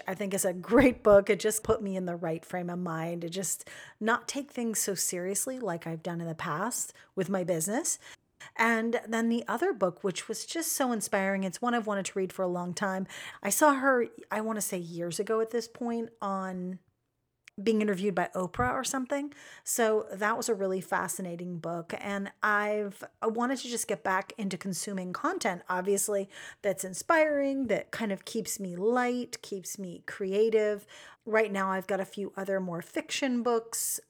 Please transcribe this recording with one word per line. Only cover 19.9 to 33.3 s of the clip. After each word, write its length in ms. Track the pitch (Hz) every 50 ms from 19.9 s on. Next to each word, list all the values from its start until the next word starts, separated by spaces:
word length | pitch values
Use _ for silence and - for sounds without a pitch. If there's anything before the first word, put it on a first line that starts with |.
| 220 214 214 -
that 240 | - 185 208 208 226
was 140 | 247 226 240
a 40 | 226
really 280 | 190 196 190 185 185
fascinating 760 | 180 - - 185 180 180 - - 190 180 170 170 175 180 180 170
book. 360 | 160 165 170 170 165 165 - -
And 320 | - 208 202 196 196 196 - _ -
I've, 580 | 214 208 208 208 208 214 214 208 202 190 - - - _ -
I 60 | - 220
wanted 320 | 220 226 240 247 269 247
to 100 | - 247
just 180 | 240 220 - -
get 160 | 214 190 -
back 300 | 196 190 190 196 - - -
into 200 | 214 196 185 180
consuming 560 | - 196 185 - - - 202 185 185 180 180
content, 480 | - - 294 359 359 - 226 180 175 - -
obviously, 600 | 180 180 180 196 202 196 - - 208 202 196 196 - - - - - -
that's 220 | - 208 185 190 -
inspiring, 840 | 185 190 - - - 339 320 311 311 294 285 277 277 277 269 269 233
that 240 | 202 170 - -
kind 200 | - - 226 214
of 140 | 196 185 -
keeps 340 | - - 233 208 - - -
me 160 | 196 185 175
light, 680 | 175 185 220 240 247 247 247 247 247 240 - - -
keeps 380 | - - - 196 175 - - -
me 240 | 196 180 170 175 -
creative. 800 | - - - 202 190 190 202 220 226 220 220 214 214 214 202 - - - - - - - - -
Right 260 | - 214 220 226 208
now, 200 | 196 196 190 190
I've 160 | 190 190 190 -
got 140 | 208 185
a 40 | 190
few 280 | 185 - - 196 190 -
other 240 | - 196 190 196 190
more 220 | 190 180 170 165
fiction 600 | 180 - - 330 302 - - - - 269